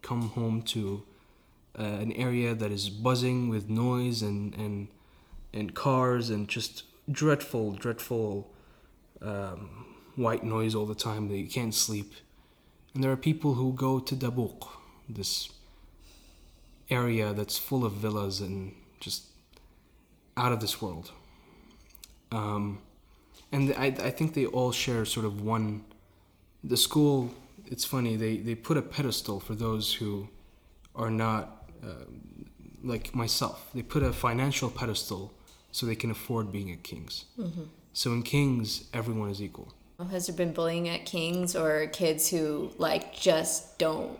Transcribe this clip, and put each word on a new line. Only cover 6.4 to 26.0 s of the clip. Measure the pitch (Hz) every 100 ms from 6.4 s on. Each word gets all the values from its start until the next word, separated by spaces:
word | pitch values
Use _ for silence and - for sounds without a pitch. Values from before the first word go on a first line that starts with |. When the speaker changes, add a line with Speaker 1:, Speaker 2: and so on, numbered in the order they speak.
| 104
Speaker 1:
just | 120 104 - - - -
dreadful, | 139 151 143 - 123 107
dreadful, | 98 120 113 - 120 107 101 - - - - - - _ -
um, | 104 101 98 92 104 101 123 - - -
white | 117 117
noise | 117 110 113 110
all | 107
the | 107
time | 117 107 104
that | 98
you | 92
can't | - 117
sleep. | 110 - 107 101 - - - - _ _ _ -
And | 131
there | 135
are | 131
people | 160 156 147
who | 123 131
go | 127 131 131
to | 123 135
Dabouq, | 127 123 117 - - - - - -
this | 107 95 - - - - - - - - - - - - - - - -
area | 127 120 113 104
that's | 104 104 -
full | - 135 117
of |
villas | 101 107 107 101 95
and | 98 98 95 - - -
just | - - - - _ - - - _ - _ _ _ -
out | 123
of | 117
this | 107 -
world. | 104 82 85 - - - - - - - - - - - _
Um, | 110 107 104 101 98 - - - - _ - -
and | 139 139 -
I, | 135
I | 131 131
think | 135 156
they | 156 127
all | 127 123
share | 120 - 117 107
sort | - 110
of | 101
one, | 107 113 107 104 - -